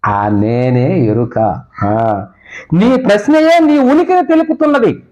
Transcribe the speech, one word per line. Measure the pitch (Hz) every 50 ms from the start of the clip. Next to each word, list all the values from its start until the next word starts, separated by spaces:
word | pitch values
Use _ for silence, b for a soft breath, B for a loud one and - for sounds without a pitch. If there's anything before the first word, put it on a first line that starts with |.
| -
ఆ | 107 101 101 104 107
నేనే | 104 101 104 110 117 120 127 127 123 123 123 147 190 175
ఎరుక. | 123 107 107 117 120 123 - 113 110 104 - 127 - _ _ - 104
ఆ, | 101 107 113 113 113 104 98 - - B B B B B B B B
నీ | 160 175 214 247 262
ప్రశ్నయే | 254 254 - 302 311 311 285 302 311 311 320 339 339
నీ | 320 294 294 294
ఉనికిని | 262 247 285 320 349 269 370 359 302
తెలుపుతున్నది. | - 320 320 330 320 294 - 311 302 285 269 226 175 - - - _